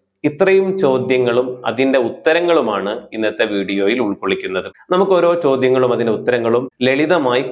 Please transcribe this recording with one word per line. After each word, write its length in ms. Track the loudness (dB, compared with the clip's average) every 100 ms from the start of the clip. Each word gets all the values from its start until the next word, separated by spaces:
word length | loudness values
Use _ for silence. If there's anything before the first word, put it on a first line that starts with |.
| _ _
ഇത്രയും 440 | -4 0 2 2 2 0
ചോദ്യങ്ങളും 680 | 0 0 0 0 2 0 -2 -4 -6
അതിന്റെ 300 | -2 0 2
ഉത്തരങ്ങളുമാണ് 920 | 0 -2 0 0 2 2 2 -2 -4 -8 -10 -4
ഇന്നത്തെ 300 | -4 -2 -2
വീഡിയോയിൽ 460 | -2 -4 -2 0 0 -2
ഉൾക്കൊള്ളിക്കുന്നത്. 640 | -4 -4 -4 -4 -6 -8 -14 -4
നമുക്ക് 220 | 0 2 2
ഓരോ 140 | 2 2 0
ചോദ്യങ്ങളും 460 | 2 2 2 2 0
അതിന്റെ 180 | 0 -2
ഉത്തരങ്ങളും 460 | -2 0 2 0 -2 -2
ലളിതമായി 640 | 0 0 2 0 2 0 0